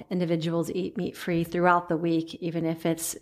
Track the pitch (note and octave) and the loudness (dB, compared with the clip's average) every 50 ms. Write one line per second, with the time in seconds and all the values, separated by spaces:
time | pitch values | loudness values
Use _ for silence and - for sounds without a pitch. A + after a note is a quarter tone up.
0 | - - G3 F3+ F3+ E3 E3+ E3 D#3 E3+ E3 E3+ E3 E3 - F#3 F#3 - - - | -8 -4 -2 0 2 2 0 0 0 0 0 0 0 -2 -2 -4 -4 -4 -4 -4
1 | F3 - - - - - F3 E3 E3+ E3 - F3 F3 F3+ F3 F3 F3 - E3+ D#3 | -4 -4 -6 -6 -4 0 0 0 0 0 0 4 6 6 6 6 4 0 -2 0
2 | E3+ E3+ E3 D#3+ D#3+ - - - - E3 D#3+ E3+ D#3+ D#3+ D#3+ D#3+ - E3+ E3 D#3+ | 2 2 2 2 0 -2 -8 -6 -6 -4 -2 -2 -2 -2 -2 0 0 -2 0 0
3 | - - - - | -2 -8 -8 -8